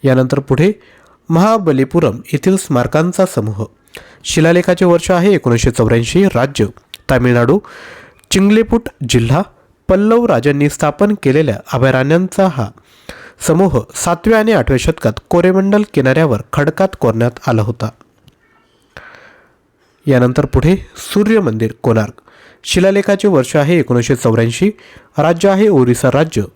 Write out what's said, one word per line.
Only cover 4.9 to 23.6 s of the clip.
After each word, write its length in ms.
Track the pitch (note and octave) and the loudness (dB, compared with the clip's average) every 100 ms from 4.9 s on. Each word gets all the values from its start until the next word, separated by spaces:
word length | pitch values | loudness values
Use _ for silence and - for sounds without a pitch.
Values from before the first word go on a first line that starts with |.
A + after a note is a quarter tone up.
| E3+ - | 2 2
आहे 240 | F3+ F#3 | 0 2
एकोणीसशे 360 | F#3+ - A#2 C3+ | 0 0 0 0
चौऱ्याऐंशी. 540 | - A2 A#2 A#2 F3 | 0 0 0 0 0
राज्य 420 | G3 A#2 C3+ C#3+ G#2 - _ - _ | 2 0 -4 -2 -4 -4 _ -20 _
तामिळनाडू, 480 | C3 B2 A#2+ A#2+ F3+ - - - - - _ _ | 0 2 2 2 0 -2 -20 -20 -20 -20 _ _
चिंगलेपुट 580 | G3 G3 G#3+ A3+ A#3 A#3 _ B2+ | 0 2 2 2 -2 -4 _ -2
जिल्हा. 340 | B2 A#2 C#3+ G3+ _ _ _ _ | -2 0 -2 -2 _ _ _ _
पल्लव 380 | F#3 G#3 A#3 A#3 | 0 2 2 2
राजांनी 420 | C#3 B2+ C#3+ D3 | 0 0 0 -2
स्थापन 460 | - D3+ - G#3 G#3+ | 0 -4 0 -2 0
केलेल्या 340 | C#3 C3+ D#3 G2 - | 0 0 0 -4 -6
अभयारण्यांचा 760 | C3 C3 C3 C3 E3 F#3 - F#3+ | -2 0 0 0 0 0 0 -2
हा 160 | C3 G#2 - _ _ _ - - _ - | 0 -6 -8 _ _ _ -20 -20 _ -2
समूह 340 | D#3+ F#3+ C3+ G#2 | 2 2 0 -4
सातव्या 440 | - - E3+ - A3 | -8 -4 -4 0 0
आणि 140 | G#3+ | 2
आठव्या 260 | G#3+ A2 C3 | 0 0 0
शतकात 340 | - D#3+ A#2 A2 _ | -2 -2 -4 -4 _
कोरेमंडल 520 | F3 F3 F#3 G3 G#3 G#3 | 0 2 2 2 0 0
किनाऱ्यावर 480 | - C3 C3 D#3+ G#2+ - | 0 0 2 0 -2 -4
खडकात 360 | - C#3+ D#3+ F#3+ - | -2 -2 0 -2 0
कोरण्यात 300 | B2 A2 A#2+ A#2+ - | -2 0 -2 -2 -4
आला 160 | A2+ | -2
होता. 260 | G#2 A2+ A2+ - _ _ _ _ _ _ _ _ _ - - - - _ _ _ _ _ _ _ - | -2 -4 -8 -12 _ _ _ _ _ _ _ _ _ -20 -20 -20 -20 _ _ _ _ _ _ _ -2
यानंतर 380 | B2+ B2 B2 | 0 2 0
पुढे 320 | - - D3+ F#3+ - - | -2 0 0 -2 -4 -18
सूर्य 440 | - - G#3 A3 | -6 -2 0 0
मंदिर, 320 | F3 A2 A2 - | 0 -2 -4 -4
कोणार्क. 380 | - A2+ G#2 - _ _ - _ | -2 0 -2 -8 _ _ -20 _
शिलालेखाचे 640 | - - F#3 G3 G3 G3 G#3 | -6 0 2 0 0 0 2
वर्ष 280 | E3 B2+ | 0 0
आहे 220 | D#3+ | 0